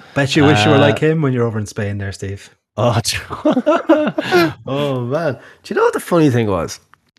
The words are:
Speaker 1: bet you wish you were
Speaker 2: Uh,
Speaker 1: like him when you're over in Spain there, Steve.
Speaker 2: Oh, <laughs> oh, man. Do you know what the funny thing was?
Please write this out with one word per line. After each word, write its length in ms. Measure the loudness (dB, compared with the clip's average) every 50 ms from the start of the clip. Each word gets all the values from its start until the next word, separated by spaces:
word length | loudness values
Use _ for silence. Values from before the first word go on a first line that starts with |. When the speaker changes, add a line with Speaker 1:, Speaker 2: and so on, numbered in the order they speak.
| -20 -8 -4
Speaker 1:
bet 220 | -2 -2 0 2
you 80 | 2 4
wish 180 | 4 4 4 4
you 60 | 4 4
were 40 |
Speaker 2:
Uh, 40 | 4
Speaker 1:
like 180 | 4 4 2 2
him 240 | 0 0 2 2 0
when 100 | 0 0
you're 140 | 0 -2
over 120 | -2 -2 -4
in 80 | -6
Spain 320 | -8 -6 -6 -6 -6 -6 -6
there, 140 | -8 -8 -10
Steve. 380 | -10 -10 -10 -10 -12 -16 -20 _ _ _ _ _
Speaker 2:
Oh, 240 | -2 0 0 0 0 -2 -4 -6 -8 -8 -10
<laughs> 420 | -8 -4 -2 0 0 0 2 0 0 0 2 2 2 2 2 0 -2 -4 -4 0 2 2 2 0 -2 -6 -8
oh, 340 | -6 -4 -4 -2 -2 -2 -4 -4
man. 280 | -4 -4 -4 -4 -4 -6 -8 -10 -20 -20 _ -12
Do 120 | -6 -2
you 20 |
know 80 | 0 0
what 80 | 0 0
the 60 | -2
funny 300 | -4 0 2 4 4 4
thing 180 | 4 2 0 0
was? 320 | 0 -2 -4 -6 -8 -12 _ _ _ _ _ _ _